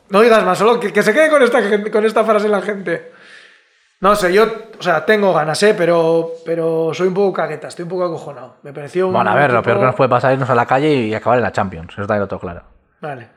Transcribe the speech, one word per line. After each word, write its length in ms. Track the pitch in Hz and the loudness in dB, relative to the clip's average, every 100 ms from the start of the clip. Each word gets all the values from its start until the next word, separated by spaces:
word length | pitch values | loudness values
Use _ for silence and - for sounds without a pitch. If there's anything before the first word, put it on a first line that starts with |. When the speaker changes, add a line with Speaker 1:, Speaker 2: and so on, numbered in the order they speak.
| - | -2
Speaker 1:
No 120 | 196 | 2
digas 220 | 233 220 185 | 6 4 4
más, 120 | 180 | 2
solo 220 | 208 240 | 2 2
que, 140 | 208 | 0
que 100 | 175 | 0
se 100 | 202 | 2
quede 160 | 226 311 | 2 4
con 120 | 294 | 4
esta 180 | 240 269 | 4 2
gente, 300 | 202 208 208 | 0 -2 -2
con 140 | 214 220 | -2 0
esta 180 | 220 | 0
frase 240 | 220 214 214 | 2 2 0
la 140 | 208 | -2
gente. 500 | 185 202 175 170 - - - - - _ _ _ _ _ | -4 -8 -6 -8 -8 -20 -20 -20 -20 _ _ _ _ _
No 160 | 190 202 | 0 2
sé, 160 | 185 | 2
yo, 140 | 190 220 - - - | 2 2 -2 -14 -6
o 20 | |
sea, 220 | 175 160 - | -2 0 2
tengo 280 | 214 202 | 2 2
ganas, 280 | 160 151 151 | 2 0 0
¿eh? 100 | 208 175 | 2 2
Pero, 540 | 165 170 165 165 165 - - | 2 2 2 0 -2 -8 -6
pero 460 | 165 165 160 165 | -4 -2 -2 -2
soy 140 | 151 185 | -2 -2
un 80 | 185 | 0
poco 180 | 202 | 0
cagueta, 340 | 180 160 151 139 | 0 -4 -6 -12
estoy 160 | - | -12
un 60 | 175 | -8
poco 140 | 180 180 | -6 -4
acojonado. 520 | 151 147 135 123 - | -6 -12 -16 -20 -20
Me 100 | 143 | -18
pareció 360 | 143 143 175 185 | -16 -8 -2 0
un 60 | |
Speaker 2:
Bueno, 180 | 185 - | 0 0
a 40 | 113 | 2
ver, 160 | 143 | 2
lo 60 | 120 | 2
Speaker 1:
equipo 40 | 107 | 0
Speaker 2:
peor 140 | 101 | 0
que 60 | 127 | 0
nos 100 | 120 | 0
puede 140 | 131 | 0
pasar 220 | 120 131 | 2 0
es 40 | 135 | 0
irnos 140 | 131 | 0
a 40 | 120 | 0
la 120 | 120 | 0
calle 260 | 135 156 | 0 2
y 200 | 143 110 107 | 0 -2 -2
acabar 240 | 113 123 | 0 0
en 40 | |
la 80 | 104 | 0
Champions. 420 | 104 101 85 85 | -2 -4 -8 -14
Eso 120 | - 101 | -10 -4
también 140 | 107 | -4
lo 60 | 98 | -4
tengo 120 | 92 | -8
claro. 200 | 90 - - _ _ _ | -10 -14 -18 _ _ _
Speaker 1:
Vale, 280 | 156 135 110 | -14 -14 -18